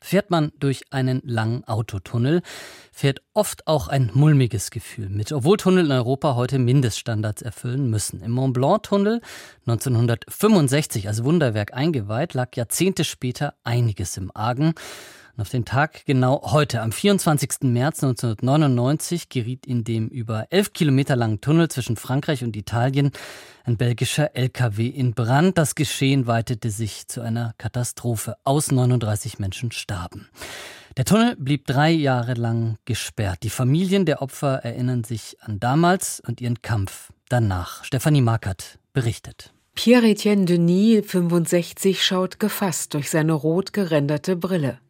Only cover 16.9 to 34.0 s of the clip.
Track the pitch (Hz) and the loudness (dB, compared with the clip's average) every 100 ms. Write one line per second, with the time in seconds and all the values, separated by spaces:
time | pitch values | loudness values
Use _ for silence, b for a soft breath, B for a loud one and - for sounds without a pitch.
16.9 | - 202 196 - 147 131 - 131 120 139 | 0 2 2 2 2 0 -2 0 2 0
17.9 | - 139 117 120 107 123 147 147 120 123 | 0 -2 0 -2 0 2 4 4 2 2
18.9 | 151 - 175 - 135 113 127 - 120 113 | 0 -2 -6 -4 -6 -6 -8 -4 -4 -2
19.9 | 113 113 131 113 107 - 185 208 - 151 | -2 -2 -6 -6 -6 0 0 0 0 2
20.9 | 135 139 127 113 107 139 160 165 - 117 | 2 2 0 0 0 2 2 2 -2 -4
21.9 | 110 - 135 156 143 120 104 - 117 131 | -6 -2 -2 -2 -4 -4 -6 -4 0 2
22.9 | 135 139 B B B B B - 110 120 | 2 0 B B B B B -4 0 0
23.9 | 117 120 - 147 - 127 - 123 101 117 | 0 -2 0 -2 0 -4 0 -2 0 -4
24.9 | 147 127 113 113 147 185 175 151 - 143 | 0 -2 0 2 4 4 4 0 0 -4
25.9 | - 135 139 120 117 113 120 117 104 107 | 0 2 2 2 0 0 -4 -4 -4 -6
26.9 | - - - 117 117 117 - 110 127 117 | -8 -12 -10 -4 -4 -4 -8 -8 -4 -6
27.9 | - 120 110 - - - 143 156 131 127 | -4 -4 -4 -6 -6 0 0 2 2 4
28.9 | 123 107 104 113 - 98 - 117 - - | 2 0 -4 -6 -6 -6 -4 -8 -8 -8
29.9 | 98 87 - - B B B B B B | -8 -8 -14 -20 B B B B B B
30.9 | - 127 214 233 - 135 143 - 131 156 | -4 2 4 4 2 -2 -2 0 2 4
31.9 | 165 139 123 117 117 117 117 113 110 - | 4 2 0 0 -2 0 0 -2 -4 -4
32.9 | 113 - - 101 92 110 - 123 156 190 | -4 -4 -4 -4 -4 -6 -2 2 2 2
33.9 | 196 | 2